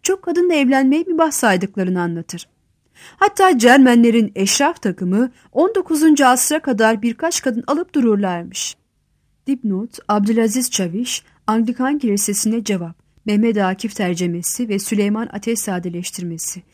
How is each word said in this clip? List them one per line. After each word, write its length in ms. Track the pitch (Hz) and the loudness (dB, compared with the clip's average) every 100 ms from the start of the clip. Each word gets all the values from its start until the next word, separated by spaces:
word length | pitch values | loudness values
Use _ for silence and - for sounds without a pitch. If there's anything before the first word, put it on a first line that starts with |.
çok 200 | - 381 | -4 -4
kadınla 320 | - 339 359 | -2 0 2
evlenmeyi 500 | 311 262 269 262 294 | 2 2 2 4 2
mübah 260 | 349 330 320 | 0 0 0
saydıklarını 720 | - 226 185 190 - 185 180 | 2 0 0 -2 -4 -2 -2
anlatır. 460 | 170 165 165 175 - _ _ _ _ _ - _ | -2 -6 -10 -16 -16 _ _ _ _ _ -20 _
Hatta 420 | 403 403 370 269 | 0 4 4 6
Cermenlerin 760 | 233 277 254 240 233 226 208 | 6 8 8 6 6 4 0
eşraf 480 | - 196 - 285 339 | 0 -2 0 0 0
takımı 480 | 208 180 180 196 254 - _ | -6 -4 -2 0 -2 -6 _
on 200 | - 359 | 0 0
dokuzuncu 520 | 440 359 311 320 294 262 | 0 -2 2 4 6 4
asra 340 | 254 - 311 | 4 0 -2
kadar 420 | 294 214 220 226 | -2 2 2 2
birkaç 400 | 233 220 330 - | -2 -2 -4 -2
kadın 220 | 262 233 - | -4 -4 -2
alıp 280 | 311 359 | -4 -2
dururlarmış. 840 | 294 240 208 196 175 175 185 - - _ _ _ _ _ _ - | 0 2 2 -2 -4 -10 -10 -10 -12 _ _ _ _ _ _ -6
Dipnot, 520 | 269 214 190 233 - - | -4 -2 -4 -6 -12 -2
Abdülaziz 640 | 208 202 226 226 240 254 | 0 2 2 0 -2 -4
Çaviş, 540 | - 180 185 240 - - _ - | -4 -4 -4 -6 -8 -12 _ -2
Anglikan 520 | 226 226 247 262 302 | 0 -2 -2 -2 -2
Kilisesi'ne 640 | 240 202 - 202 214 226 | -2 -2 -2 -2 -2 -2
cevap, 320 | 214 190 170 - _ _ | -4 -6 -6 -14 _ _
Mehmet 340 | - 214 233 208 | -2 0 2 0
Akif 380 | 185 190 226 - | -2 -2 -8 -4
tercemesi 720 | 180 175 180 170 175 - 240 | -4 -2 -4 -4 -6 -6 -4
ve 100 | 202 | -4
Süleyman 500 | 202 208 202 214 226 | -2 -2 0 -2 -6
Ateş 260 | 208 233 233 | -8 -6 -4
sadeleştirmesi, 1040 | - 196 175 170 180 - 175 165 - 180 _ | -4 -6 -6 -8 -10 -10 -10 -8 -10 -12 _